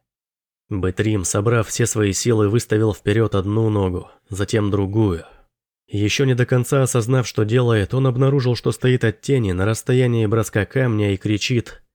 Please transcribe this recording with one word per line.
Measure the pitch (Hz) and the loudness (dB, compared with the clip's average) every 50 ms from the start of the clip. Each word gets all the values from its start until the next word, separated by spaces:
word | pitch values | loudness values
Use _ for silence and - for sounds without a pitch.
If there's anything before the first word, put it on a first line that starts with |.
| _ _ _ _ _ _ _ _ _ _ _ _ _ - | _ _ _ _ _ _ _ _ _ _ _ _ _ -8
Бэтрим, | 104 95 87 92 90 - 104 110 107 98 87 | -6 -4 -4 -4 -2 -2 -2 0 0 -2 -2
собрав | - - 107 101 117 120 117 104 - | -2 -2 -2 0 0 0 0 0 -2
все | - - 120 | -2 -2 -2
свои | - - 110 104 101 95 | -2 0 0 0 0 0
силы, | - - 120 117 110 104 101 | -2 0 0 2 2 2 2
выставил | 110 117 - - 110 107 110 110 98 | 2 0 0 0 0 0 0 0 -2
вперед | - - 104 104 113 113 104 - | -2 -2 0 0 2 0 0 0
одну | 98 90 101 104 113 113 110 | -2 -2 0 0 0 0 0
ногу, | 104 101 98 92 90 90 - - - _ _ - | 2 0 0 0 -2 -4 -10 -12 -20 _ _ -12
затем | 98 92 101 - - 110 104 101 98 | -8 -6 -6 -2 0 0 0 0 0
другую. | 101 98 95 101 113 110 98 85 82 - - - _ _ _ _ _ _ _ _ _ _ | 0 0 0 0 0 0 0 0 -2 -6 -12 -20 _ _ _ _ _ _ _ _ _ _
Еще | - - 101 104 101 - - 139 | -8 -4 -2 -2 0 0 0 0
не | 131 127 | 2 2
до | 120 123 | 0 0
конца | - 131 127 120 - 143 135 131 | 0 0 0 0 0 0 0 2
осознав, | 123 - 123 107 117 131 131 117 - | 2 0 0 0 0 0 0 0 -2
что | - - 107 | -2 -2 0
делает, | 104 117 127 123 120 113 107 95 - 123 | 0 2 2 2 2 2 2 0 0 0
он | 131 135 131 | 0 0 0
обнаружил, | 120 127 135 135 143 143 123 127 120 | 0 2 2 2 2 2 0 0 -2
что | - - - 113 | -2 -2 -4 -4
стоит | - - 127 127 127 - | 0 0 0 0 2 0
от | 110 101 - | 0 -2 -2
тени | - - 139 131 113 95 90 | -2 -2 0 0 2 0 0
на | 90 95 | 0 0
расстоянии | 113 113 - - - 127 127 127 120 117 113 110 | 0 -2 -2 -2 0 2 2 2 2 2 2 0
броска | 104 113 113 107 - - 110 98 | 2 2 0 0 0 -2 -2 -2
камня | - - 135 131 120 110 104 104 101 98 | 0 0 0 0 0 0 0 0 0 0
и | |
кричит: | 92 - 104 107 101 - - 127 113 - - - - _ _ _ | -2 -2 -2 -2 -2 -2 -2 -2 -2 -2 -4 -10 -20 _ _ _